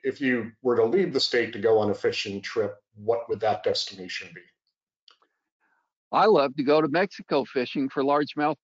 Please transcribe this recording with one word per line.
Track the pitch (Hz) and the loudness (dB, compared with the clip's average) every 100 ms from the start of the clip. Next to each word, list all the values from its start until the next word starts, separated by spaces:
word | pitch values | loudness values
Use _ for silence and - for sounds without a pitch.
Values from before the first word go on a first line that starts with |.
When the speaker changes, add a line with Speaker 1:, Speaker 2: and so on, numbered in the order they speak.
Speaker 1:
if | 135 - | -8 -4
you | 135 123 113 - | -2 -2 -4 -6
were | 127 117 | -2 2
to | |
leave | 113 180 165 | 4 2 2
the | 131 | 0
state | - 123 117 | 0 0 -2
to | 104 | -2
go | 113 110 | 2 4
on | 104 | 4
a | |
fishing | 95 113 98 110 98 | 0 -2 -2 -6 -8
trip, | - 117 101 - _ | -6 -4 -4 -4 _
what | 107 104 117 - | -14 -2 -2 -2
would | 104 | -2
that | 107 104 | -2 0
destination | 110 - - 95 90 - 92 | -2 -2 -4 -10 -12 -12 -12
be? | 85 87 _ _ _ _ _ _ _ _ _ _ _ _ _ _ _ - | -20 -20 _ _ _ _ _ _ _ _ _ _ _ _ _ _ _ -4
Speaker 2:
I | 131 202 | 2 4
love | 185 139 139 | 6 4 0
to | |
go | 135 156 | 2 4
to | 156 | 4
Mexico | 160 196 - - 143 | 0 -2 -4 -2 -2
fishing | 117 135 120 151 135 | -2 -4 -4 -4 -4
for | - | -2
largemouth | 139 143 147 - 147 151 | 0 0 0 -2 -2 -2